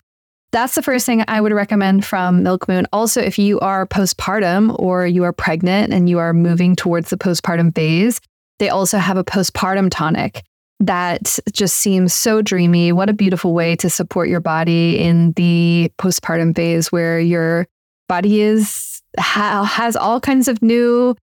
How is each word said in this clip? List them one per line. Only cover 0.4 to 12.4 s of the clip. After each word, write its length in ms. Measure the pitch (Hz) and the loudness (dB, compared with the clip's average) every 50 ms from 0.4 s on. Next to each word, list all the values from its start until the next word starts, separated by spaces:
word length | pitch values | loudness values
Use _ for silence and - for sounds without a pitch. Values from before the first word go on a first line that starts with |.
| _ _ - | _ _ -4
that's 220 | 226 247 262 - | -2 -2 -2 -2
the 80 | 320 - | -4 -2
first 220 | - 262 254 - | -2 -2 -2 0
thing 200 | - 233 226 220 - | 0 0 0 0 0
I 140 | 220 214 | 0 0
would 100 | 214 214 | 0 2
recommend 540 | 214 208 202 - 214 202 196 190 196 196 202 | 0 0 0 0 0 2 2 4 2 2 2
from 380 | - - 190 180 180 180 180 185 | 0 -2 -2 0 2 2 2 2
Milk 260 | 180 185 180 - - | 2 0 -2 -2 -2
Moon. 180 | 185 180 185 - - | 0 0 0 0 -2
Also, 260 | 208 226 226 - 254 | -2 0 0 0 0
if 180 | 214 190 - - | -2 -2 0 0
you 220 | 202 202 202 - | 2 2 2 0
are 260 | - 196 196 190 190 | 0 -2 -2 -2 -4
postpartum 880 | - - 202 196 180 - - - - 190 220 196 175 175 196 220 220 226 - | -2 -2 -2 0 -2 -2 -4 -6 -4 -2 -2 0 0 2 2 2 2 0 0
or 260 | - 185 180 180 180 | -2 -2 0 0 0
you 200 | 175 175 180 175 | 0 0 0 0
are 80 | 175 175 | 0 -2
pregnant 580 | - - - 160 165 180 180 190 202 214 - | -4 -4 -4 -2 -2 0 0 0 0 0 0
and 180 | - 185 175 175 | 0 2 2 2
you 80 | 175 170 | 2 2
are 120 | 165 170 | 0 2
moving 460 | 165 170 170 175 170 170 180 180 185 - | 2 2 2 2 2 2 2 2 2 2
towards 320 | - 180 170 170 170 - | 0 0 -2 -2 -2 -4
the 80 | 165 - | -6 -4
postpartum 580 | - 185 175 - - - 170 170 170 165 165 | -2 -2 -2 -2 -2 -4 -2 0 2 0 2
phase, 460 | 165 160 156 160 170 202 247 233 - _ - _ _ _ _ _ - | 0 0 0 2 2 2 0 0 -4 _ -18 _ _ _ _ _ -4
they 100 | 208 196 | -2 -2
also 280 | - 190 196 180 - 202 | 0 0 -2 0 0 0
have 200 | 170 185 190 185 | 0 0 0 -2
a 80 | 180 | -2
postpartum 640 | - - 202 180 - - - - 185 190 196 196 180 | -2 -2 -2 -2 -2 -4 -4 -4 -2 0 0 0 0
tonic 520 | - - 156 156 160 - - - - - - _ _ _ _ _ _ - | 0 -2 -2 -2 -2 -2 -4 -6 -8 -10 -20 _ _ _ _ _ _ -2
that 600 | 202 190 185 175 180 175 170 - 208 - - - - 208 - | -2 0 0 0 -2 -2 -4 -4 -4 -6 -6 -6 -6 -6 -4
just 240 | - 202 170 - - | -2 -2 -2 0 -2
seems 360 | - 208 190 185 185 175 - | 0 0 2 2 2 0 0
so 260 | - - 233 220 220 | 0 0 0 0 0